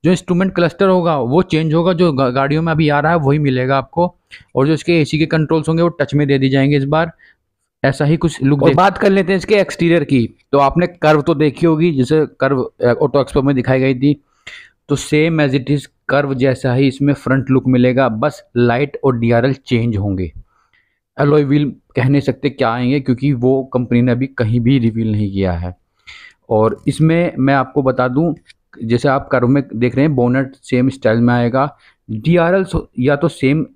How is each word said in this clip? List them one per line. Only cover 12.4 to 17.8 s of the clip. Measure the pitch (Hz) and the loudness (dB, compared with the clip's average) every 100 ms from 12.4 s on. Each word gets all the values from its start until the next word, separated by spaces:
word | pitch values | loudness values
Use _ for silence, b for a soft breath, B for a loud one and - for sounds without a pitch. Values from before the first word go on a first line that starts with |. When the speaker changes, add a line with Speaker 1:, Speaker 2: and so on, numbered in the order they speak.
Speaker 1:
कर्व, | 135 135 | -2 -2
अ, | - _ 123 120 | -4 _ 0 0
ऑटो | 147 143 | 0 0
एक्सपो | 127 147 | 0 -2
में | 135 131 | 0 0
दिखाई | 120 131 | 0 0
गई | 131 | 0
थी, | 127 139 143 B B B B B B - | 0 0 -2 B B B B B B -6
तो | 143 | -6
same | - 151 160 160 143 | -2 0 0 0 0
as | |
it | 131 127 | -2 -2
is | 143 - _ - | -4 -4 _ -4
कर्व | 131 139 | -2 -2
जैसा | 131 135 127 135 | 0 0 0 -2
ही | 123 139 | 2 0
इसमें | 131 143 | 0 -2
फ्रंट | 139 - 135 131 | -2 0 -2 2
लुक | 131 131 | 0 2
मिलेगा, | 127 | 2